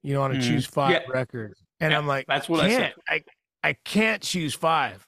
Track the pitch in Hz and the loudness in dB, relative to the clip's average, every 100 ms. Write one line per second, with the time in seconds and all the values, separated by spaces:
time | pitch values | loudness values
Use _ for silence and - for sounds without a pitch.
0 | 143 139 139 135 123 120 - - 139 - | -2 0 0 0 2 0 0 0 2 2
1 | - 127 127 123 107 101 _ _ 156 151 | 0 -4 -4 -6 -10 -14 _ _ 0 2
2 | 147 139 135 139 139 165 185 247 175 - | 0 -4 0 -2 0 2 4 2 0 -4
3 | - 160 - _ _ _ 151 147 - 202 | -6 -6 -6 _ _ _ -4 -4 -2 0
4 | 220 208 - 180 156 - 165 160 127 95 | 2 0 -4 -2 -4 -2 0 2 0 -6